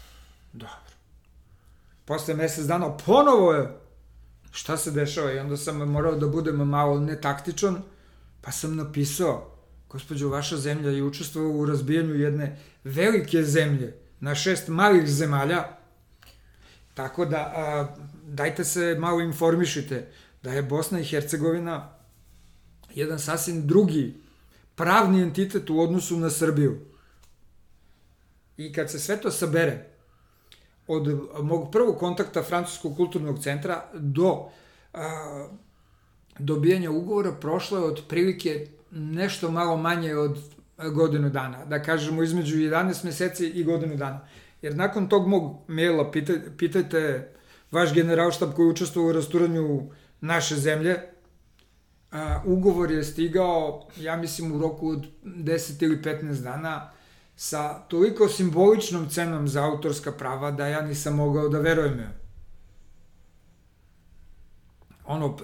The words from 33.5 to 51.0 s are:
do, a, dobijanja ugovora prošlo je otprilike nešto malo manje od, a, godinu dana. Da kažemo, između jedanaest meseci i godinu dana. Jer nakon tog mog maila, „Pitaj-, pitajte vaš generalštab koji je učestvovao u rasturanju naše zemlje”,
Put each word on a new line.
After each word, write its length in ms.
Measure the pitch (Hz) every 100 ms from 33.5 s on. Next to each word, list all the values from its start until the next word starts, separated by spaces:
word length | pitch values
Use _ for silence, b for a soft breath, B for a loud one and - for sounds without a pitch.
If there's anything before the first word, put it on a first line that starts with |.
| 143 160 170 -
do, 560 | 175 143 139 185 156 B B B B B
a, 540 | - 156 160 151 143 147 202 _ _ _ _ _ _ _ -
dobijanja 520 | 143 151 160 185 170
ugovora 400 | 156 175 208 190
prošlo 460 | 143 139 175 - 196
je 60 |
otprilike 840 | 165 135 - 165 185 180 165 147 147 - -
nešto 600 | 160 151 160 196 190 165
malo 260 | 165 170 160
manje 380 | 165 170 160 151
od, 220 | 147 143 - - - -
a, 120 | 160
godinu 400 | 151 160 147 143
dana. 360 | 135 131 127 143
Da 180 | 147
kažemo, 400 | 147 165 151 160
između 360 | 165 175 147 156
jedanaest 440 | 156 160 185 175
meseci 440 | 180 143 180 180 170
i 160 | 175
godinu 320 | 160 160 160 143
dana. 320 | 139 135 B B B B
Jer 140 | 151 151
nakon 340 | 196 208 185
tog 180 | 202 180
mog 360 | 196 151 - -
maila, 440 | 160 170 160 147
„Pitaj-, 460 | 156 147 165 - -
pitajte 760 | 170 190 147 165 156 131 - b b b b
vaš 220 | 165 170
generalštab 600 | 156 165 165 175 175 160 143
koji 100 | 170
je 60 |
učestvovao 380 | 165 170 180 165
u 40 |
rasturanju 760 | 160 147 175 175 165 151 139 139 B B B
naše 340 | 151 170 147 151
zemlje”, 420 | 147 156 165 175